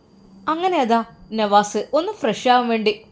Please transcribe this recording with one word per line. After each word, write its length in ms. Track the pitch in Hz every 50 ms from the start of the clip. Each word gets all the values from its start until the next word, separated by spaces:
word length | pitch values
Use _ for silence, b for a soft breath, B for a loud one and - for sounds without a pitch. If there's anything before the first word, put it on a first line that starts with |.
| _ _ _ _ - - - - - -
അങ്ങനെ 300 | 311 330 349 381 359 320
അതാ 260 | 262 214 233 226 220 - - - - - 214
നവാസ് 540 | 220 214 208 202 208 202 202 - 214 208 - -
ഒന്ന് 200 | 294 330 403 427
ഫ്രഷ് 360 | - - 233 202 - - 254
ആവാൻ 200 | 247 247 240 233
വേണ്ടി 320 | 233 226 214 208 208 - - -